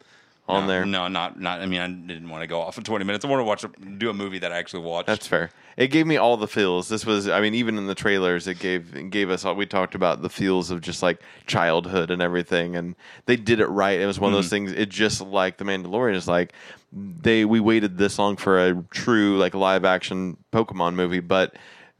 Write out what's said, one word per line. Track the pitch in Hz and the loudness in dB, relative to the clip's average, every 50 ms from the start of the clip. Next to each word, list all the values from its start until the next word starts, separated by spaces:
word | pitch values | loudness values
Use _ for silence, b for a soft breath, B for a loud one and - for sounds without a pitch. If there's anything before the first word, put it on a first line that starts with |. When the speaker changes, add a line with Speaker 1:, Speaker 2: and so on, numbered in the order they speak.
| b b b b b b b b _ | b b b b b b b b _
Speaker 1:
on | - 95 98 95 | -2 -2 0 0
Speaker 2:
No, | |
Speaker 1:
there? | 95 95 92 92 | 0 0 0 0
Speaker 2:
no, | 98 98 92 90 | 0 0 -2 -2
not, | 90 95 87 87 90 - - | -2 -4 -4 -4 -6 -6 -6
not. | 92 87 90 87 | -6 -6 -6 -4
I | 95 | -4
mean, | 95 92 90 | -4 -4 -4
I | 87 | -4
didn't | 90 90 90 85 90 87 80 85 82 | -6 -8 -10 -12 -14 -14 -14 -12 -12
wanna | 80 80 82 | -12 -12 -8
go | 80 85 85 | -6 -6 -6
off | 82 82 - | -6 -6 -8
for | 120 | -10
twenty | 110 107 113 101 95 | -8 -6 -6 -4 -4
minutes. | 98 101 104 - | -4 -4 -4 -2
I | |
wanna | 143 139 135 120 | 0 0 0 2
watch | 107 104 - - | 0 -2 -2 -4
a, | |
do | 107 - - 95 95 98 98 113 117 | -10 -14 -18 -18 -16 -8 -6 -4 -4
a | 104 | -4
movie | 98 101 98 95 90 | -4 -6 -8 -6 -6
that | 90 87 | -6 -6
I | 85 | -4
actually | 87 85 - - 90 82 | -6 -6 -8 -8 -10 -8
watched. | 85 85 87 92 | -6 -6 -4 -2
Speaker 1:
That's | - 107 107 - | -2 -2 -2 -2
fair. | - - 82 85 82 B B B B B | 0 0 0 0 -2 B B B B B
It | - 127 135 | -2 0 2
gave | 139 160 160 | 4 4 4
me | 160 151 | 4 4
all | 139 101 117 120 | 4 4 4 4
the | 110 107 | 2 0
feels. | 101 - 117 101 92 90 90 90 - | -2 0 2 2 2 2 0 -2 -2
This | 110 110 104 | -4 -4 0
was, | 113 107 101 98 101 | 0 0 0 2 2
I | 82 98 | 2 2
mean, | 107 107 107 | 2 2 0
even | 120 120 113 110 | 0 0 0 -2
in | 104 98 | -2 -4
the | 98 95 | -6 -4
trailers, | - - 107 101 95 92 90 90 87 82 | -2 0 2 2 2 2 2 0 0 -2
it | 95 90 87 | -6 -6 -4
gave, | - 92 92 90 85 85 - | -2 -2 -2 -2 -4 -8 -12
it | 69 80 95 | -14 -10 -4
gave | 92 104 101 90 | -2 -2 0 0
us | 92 85 101 | -2 -2 -2
all, | 95 90 | -2 -2
we | 98 101 | -2 -2
talked | 95 - 98 92 - - | -2 0 -2 -2 -2 -2
about | 95 92 87 76 58 78 | 0 0 0 0 0 -4
the | 87 | -6
feels | - - 98 95 92 92 87 87 | -4 -2 0 2 2 2 0 -2
of | 92 87 | -6 -6
just, | 80 90 85 - 92 | -6 -8 -4 0 0
like, | 90 85 B B B B B B | 0 0 B B B B B B
childhood | - - 95 85 82 80 85 87 90 95 92 82 82 | -2 0 2 2 2 2 0 0 0 0 0 0 0
and | 90 90 | 0 0
everything, | 90 87 87 90 85 - 92 87 85 87 87 | 0 0 0 -2 -2 0 0 -2 0 -2 -4
and | 87 85 87 90 B B B B B B | -6 -6 -8 -10 B B B B B B
they | - 127 | 0 0
did | 123 107 107 117 107 | 2 2 2 2 4
it | 101 | 2
right. | - 95 98 98 98 98 87 | 2 2 2 2 2 2 2
It | 95 | 0
was | 101 95 95 | 0 0 0
one | 101 98 101 | 2 2 2
of | |
those | 98 92 | 2 2
Speaker 2:
Mm-hmm. | 85 107 104 101 | 0 -2 -2 -2
Speaker 1:
things, | 95 92 | -4 -2
it | - 110 101 | -2 -4 -2
just, | 92 95 107 104 107 - | 0 0 0 0 0 -2
like | 95 95 98 98 92 92 92 | -4 -2 0 0 0 0 -2
The | - 101 | -4 -4
Mandalorian, | 98 98 92 90 87 95 117 127 120 98 | -4 -4 -4 -4 -4 -2 0 0 0 0
is | 92 85 | 0 0
like, | 92 87 87 90 - B B B B B B B _ | 2 2 2 2 0 B B B B B B B _
they, | - 95 101 98 87 85 - 117 113 110 110 | -14 -12 -12 -12 -8 -2 2 4 4 4 4
we | 107 113 113 | 4 4 4
waited | 104 110 113 113 104 101 90 | 4 4 4 4 2 0 0
this | 90 101 98 - - | 0 0 0 2 2
long | 101 101 101 | 0 0 0
for | 95 - 101 95 92 | 0 2 4 4 6
a | 90 92 90 90 85 - | 6 4 2 0 -4 -8
true, | - - 113 120 120 107 104 101 98 | -10 -4 0 2 4 4 4 4 4
like, | 95 92 92 98 | 4 2 2 2
live | 95 95 95 95 95 90 | 2 2 4 4 4 4
action | 95 92 90 - - 95 92 92 90 82 - _ _ | 4 2 2 0 -4 -4 -4 -4 -6 -6 -10 _ _
Pokemon | - 113 113 - 98 92 85 85 87 | 0 0 0 0 -2 -2 0 0 0
movie, | 90 90 87 90 90 | 0 0 0 0 -2
but | 87 85 95 95 92 - B B B B B B B B B | 0 2 2 2 2 2 B B B B B B B B B